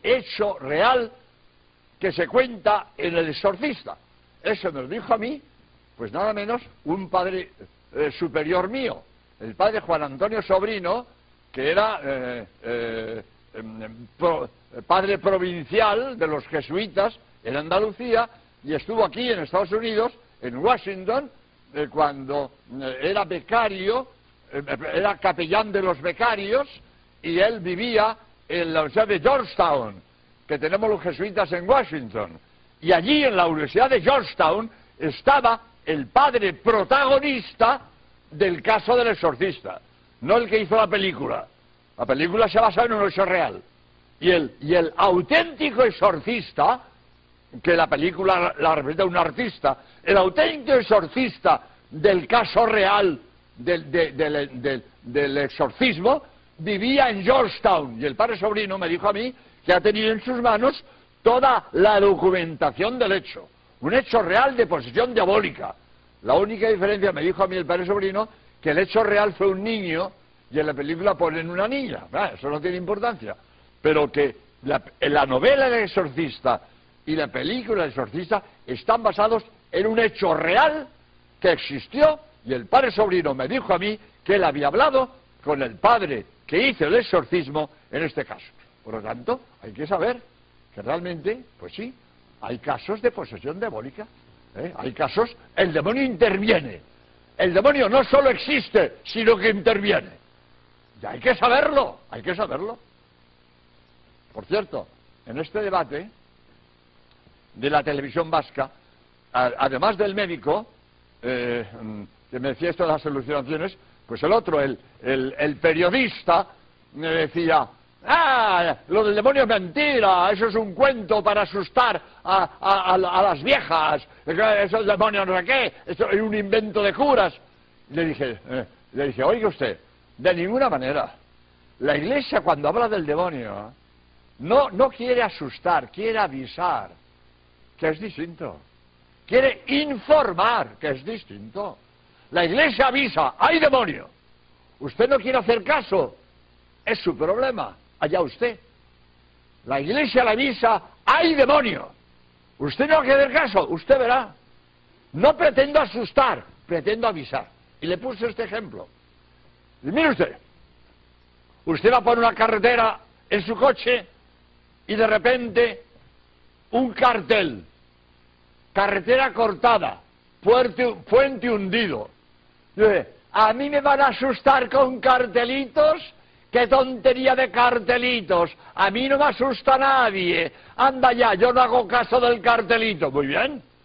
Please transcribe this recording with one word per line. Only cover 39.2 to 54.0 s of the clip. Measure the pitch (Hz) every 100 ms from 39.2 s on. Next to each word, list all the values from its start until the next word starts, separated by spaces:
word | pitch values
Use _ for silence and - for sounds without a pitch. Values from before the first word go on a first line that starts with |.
| 165 127 185 139 95 90 - _ _ _
no | 147 226
el | 220
que | 220
hizo | 180 220
la | 208
película. | 202 190 139 131 113 - _ _ _ _ -
La |
película | 120 135 170 208 214
se | 214
basa | 226 175
en | 240
un | 214 202
hecho | 185
real. | 190 185 135 95 - _ _ _ _ -
Y | 175
el, | 175 139 -
y | 143
el | 175 165 -
auténtico | 196 180 - 320 339 285 302 220
exorcista, | 240 - 208 160 202 233 - - 160 247 - _ _ _ _ _ _ 120
que | 175 170
la | 160
película | 143 170 180 190 185
la, | 175 147
la | 160
representa | 151 139 165
un | 190 175
artista, | 165 - 240 - 143 131 - -
el | - 196
auténtico | 185 185 320 311 233
exorcista | 262 208 208 165 254 247 - 175 143 - _ _
del | 156 202 185 139
caso | 233 202 208 226
real | 220 190 208 196 139 - _ _ -
del, | 120 175 147
de, | 165